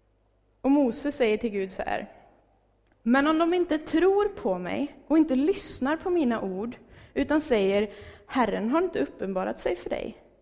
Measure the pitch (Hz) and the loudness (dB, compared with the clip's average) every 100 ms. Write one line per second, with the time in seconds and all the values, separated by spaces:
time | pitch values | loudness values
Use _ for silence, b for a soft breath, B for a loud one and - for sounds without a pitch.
0 | _ _ _ _ _ _ 262 285 254 - | _ _ _ _ _ _ 2 4 4 0
1 | 285 - 226 214 233 202 190 - - 104 | -4 0 0 2 -2 -4 -6 -6 -4 -4
2 | 208 - - _ _ _ _ _ _ _ | -6 -16 -20 _ _ _ _ _ _ _
3 | 226 262 294 320 339 359 349 302 - 330 | 2 2 4 2 2 2 0 -2 0 2
4 | 370 392 415 - 214 180 175 202 285 - | 4 4 0 -2 -4 -4 -4 -4 -6 -8
5 | - 320 311 262 311 403 - - 262 320 | 2 4 4 2 2 0 -6 -4 -2 -2
6 | 370 349 247 220 190 185 233 - B B | 0 0 0 0 -4 -6 -8 -10 B B
7 | B - 277 202 202 220 196 202 208 B | B -4 0 0 2 2 4 2 0 B
8 | B B - 262 220 185 220 311 359 - | B B -4 0 0 0 0 0 0 -2
9 | 277 - 190 185 202 240 - 349 - - | -4 -6 -6 -4 -4 -4 -4 -4 -6 -6
10 | - - - _ | -6 -12 -20 _